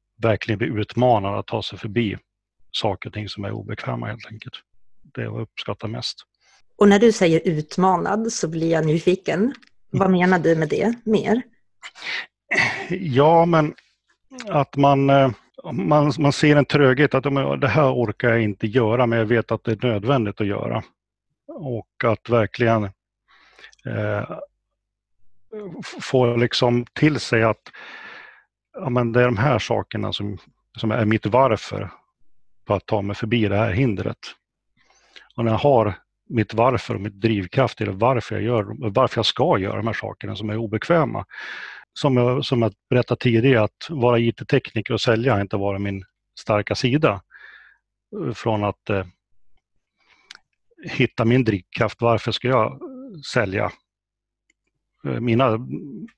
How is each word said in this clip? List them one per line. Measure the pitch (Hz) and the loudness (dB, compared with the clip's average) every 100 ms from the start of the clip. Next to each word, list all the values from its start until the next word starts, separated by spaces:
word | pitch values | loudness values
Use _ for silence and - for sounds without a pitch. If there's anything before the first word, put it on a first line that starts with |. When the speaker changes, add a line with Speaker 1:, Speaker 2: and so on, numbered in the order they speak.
| _ _ | _ _
Speaker 1:
verkligen | 113 104 - 104 | 0 0 -2 -4
bli | 98 | -2
utmanad | 107 104 - 127 113 98 101 | -4 -4 0 2 2 0 -4
att | - | -4
ta | 113 | -6
sig | 107 - | -6 -10
förbi | 107 104 113 98 _ _ _ _ - | -6 -2 -2 -4 _ _ _ _ -14
saker | - 110 92 - | -4 -4 -4 -8
och | |
ting | 104 104 | -10 -10
som | - | -10
är | 101 | -10
obekväma | 107 101 107 - 120 117 | -8 -10 -10 -8 -8 -8
helt | 110 - | -10 -14
enkelt. | 113 - - _ - - - - | -18 -18 -20 _ -20 -20 -20 -18
Det | - | -10
är | 113 | -8
vad | 110 | -8
jag | |
uppskattar | 113 - - 107 104 | -12 -12 -10 -8 -8
mest. | 120 117 - - _ _ _ _ - | -8 -10 -12 -18 _ _ _ _ 2
Speaker 2:
Och | 202 | 6
när | 202 | 6
du | 233 | 6
säger | 214 180 165 | 4 4 2
utmanad | 175 151 151 - 185 180 170 208 226 | 2 -2 -4 0 2 2 0 -4 -4
så | - 160 | -6 -6
blir | 160 165 | -2 0
jag | 165 160 | 0 2
nyfiken. | 165 - 185 - 156 226 285 _ _ _ | 0 2 0 0 -2 -2 -4 _ _ _
Vad | - 190 | 0 2
menar | 185 180 185 | 4 4 4
du | 160 160 | 4 2
med | 156 | 0
det | - 202 233 | 0 -2 -2
mer? | 214 214 - 220 - _ _ _ - - - - - _ - - - - 392 | -2 0 2 -2 -2 _ _ _ -20 -16 -10 -10 -12 _ -6 -2 -2 -2 -6
Speaker 1:
Ja, | 180 180 123 147 165 170 | -6 0 4 6 6 6
men | 165 151 - _ _ _ _ _ 262 226 | 4 2 -2 _ _ _ _ _ -16 -4
att | 160 139 - | 0 0 4
man, | 143 139 139 | 4 6 6
eh, | 139 135 110 _ _ - | 6 4 0 _ _ -10
man, | 135 185 151 147 139 | -4 2 4 4 2
man | 147 | 2
ser | - 151 147 | 4 4 6
en | |
tröghet | 135 151 135 127 147 | 4 4 4 4 2
att, | 135 | 2
"Ja, | 123 | 0
men | 139 135 139 | -2 -2 0
det | 131 | 0
här | 107 139 | 2 2
orkar | 127 117 101 123 | 2 -2 -2 0
jag | 117 | 2
inte | 110 95 110 | 0 -2 -2
göra, | 113 110 117 123 | 0 2 2 2
men | 117 | 2
jag | 110 | 2
vet | 117 107 | 0 0
att | 113 | -4
det | - | -4
är | 110 123 | -2 -2
nödvändigt | 107 104 139 107 98 | -2 0 0 0 -2
att | 104 | -4
göra." | 101 - 113 - _ _ _ _ _ - | -4 -4 -6 -8 _ _ _ _ _ -18
Och | 302 151 117 - - | -14 -10 -10 -10 -4
att | 120 107 - | -2 -2 0
verkligen, | 117 104 - 120 113 101 - _ _ _ _ _ _ - _ 120 | 0 2 0 2 2 0 -8 _ _ _ _ _ _ -20 _ -8
eh, | 110 107 104 - - - _ _ _ _ _ _ _ - - - 214 208 220 | -6 -4 -4 -6 -10 -14 _ _ _ _ _ _ _ -20 -20 -18 -16 -14 -14
f-, | 196 359 | -14 -14
få | - 135 123 120 | -2 2 2 2
liksom | 120 - 123 120 120 | 0 0 0 0 -2
till | - 151 139 | 0 0 0
sig | - 117 | 0 2
att, | 113 107 - - - - - - - - _ _ _ | 2 0 -8 -20 -20 -20 -20 -20 -20 -20 _ _ _
ja, | - 185 | -10 -2
men | 123 120 | 0 2
det | 117 | 2
är | |
de | 123 107 | 2 2
här | 135 120 | 2 0
sakerna | - 110 101 107 101 | 0 -4 -4 -6 -6
som, | 98 101 98 _ _ _ - | -6 -8 -10 _ _ _ -6
som | 113 | -2
är | 120 | 0
mitt | 107 110 - | 2 0 2
varför | 113 135 107 - 101 101 - _ _ - - _ _ - | 2 4 0 -4 -8 -10 -14 _ _ -20 -20 _ _ -4
för | 101 | -4
att | - | -2
ta | 107 | -4
mig | 101 101 | -4 -6
förbi | 113 117 107 | -2 0 0
det | 98 | 0
här | 107 | 0
hindret. | 101 135 98 - - - - _ _ _ _ _ _ _ - _ - | 0 0 -2 -6 -8 -14 -20 _ _ _ _ _ _ _ -20 _ -4
Och | |
när | 113 | 0
jag | 110 | 2
har | 143 131 104 90 _ _ - | 4 4 4 -2 _ _ -6
mitt | 120 104 | -2 -2
varför | 110 120 123 - | 2 2 2 -2
och | 107 | -6
mitt | 101 98 | -8 -4
drivkraft | 113 107 92 - 127 - | -2 0 -2 0 0 0
i | |
det, | 104 | -6
varför | 95 117 131 - | 0 0 0 -2
jag | 101 | -4
gör, | 104 120 101 110 110 | -2 -2 -2 -6 -4
varför | 98 127 - | 0 0 0
jag | 107 | -2
ska | - 147 131 | 0 2 2
göra | 95 104 | 0 -4
de | 107 | -4
här | |
sakerna | 107 104 101 104 98 | -6 -8 -10 -10 -8
som | 107 | -6
är | 107 | -6
obekväma. | 113 107 - 170 131 107 95 - - - - - - | -4 -4 0 2 2 -4 -10 -14 -16 -14 -16 -18 -20
Som | - 151 127 | -4 0 2
jag, | 120 127 | 2 0
som | 135 127 | 0 0
jag | 113 - - | 0 -2 -2
berättade | 127 120 120 | 0 0 0
tidigare, | 131 113 123 123 | 2 4 4 4
att | 107 - - | 2 -4 -10
vara | 165 120 120 | 0 2 4
I | 117 | 2
T-tekniker | 107 - 139 - - - | -2 0 -2 -2 -8 -4
och | 117 | -2
sälja | - 113 123 | 0 0 2
har | 104 | 0
inte | 101 104 | 0 -4
varit | 98 98 | -4 -4
min | 101 98 95 _ _ - | -4 -6 -10 _ _ -12
starka | - 107 101 | -2 0 0
sida. | 98 127 139 151 101 - - - - - _ _ _ _ 208 156 | -2 0 2 2 0 -8 -20 -20 -20 -20 _ _ _ _ -10 -8
Från | 113 - 107 | -6 -2 0
att, | 104 - - | -2 -4 -4
eh, | 101 92 _ _ _ - - _ _ _ _ _ _ - - _ _ _ _ | -4 -4 _ _ _ -20 -20 _ _ _ _ _ _ -20 -20 _ _ _ _
hitta | 285 - 123 - | -10 -2 -2 0
min | 113 127 | 0 2
drivkraft, | 113 101 - - 110 - | 2 -2 -4 -4 -4 -2
varför | 117 113 - | 0 0 -2
ska | 107 123 | -4 -2
jag | 131 110 135 339 262 269 180 139 | 0 0 -4 -16 -16 -18 -18 -6
sälja, | - 104 95 101 - _ _ _ _ _ _ _ _ _ _ _ _ 147 | -2 -2 -2 -6 -8 _ _ _ _ _ _ _ _ _ _ _ _ -8
eh, | 123 | -4
mina, | 120 113 131 110 127 139 147 131 - | 0 2 2 0 -4 -10 -12 -14 -16